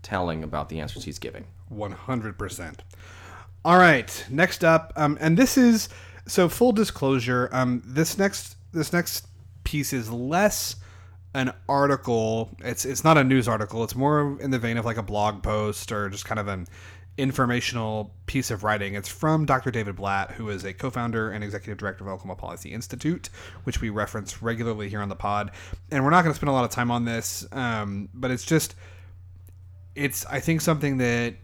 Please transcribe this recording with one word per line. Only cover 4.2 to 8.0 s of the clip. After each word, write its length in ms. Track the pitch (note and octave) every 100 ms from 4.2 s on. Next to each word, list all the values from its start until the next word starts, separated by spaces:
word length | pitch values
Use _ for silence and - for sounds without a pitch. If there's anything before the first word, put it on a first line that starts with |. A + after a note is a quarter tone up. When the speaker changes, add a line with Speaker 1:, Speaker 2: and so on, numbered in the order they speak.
| -
Speaker 2:
next 320 | C3+ F3+ -
up, 300 | E3+ D#3+ D#3+
um, 240 | - D3+ D3
and 160 | D#3 E3+
this 220 | C4 -
is, 300 | A#3+ A3+ - - - - -
so 200 | - F3
full 220 | - B3
disclosure, 800 | G#3+ G#3+ - C3+ C3+ A#2+ B2 B2
um, 320 | B2+ B2+ B2
this 320 | A#2 C3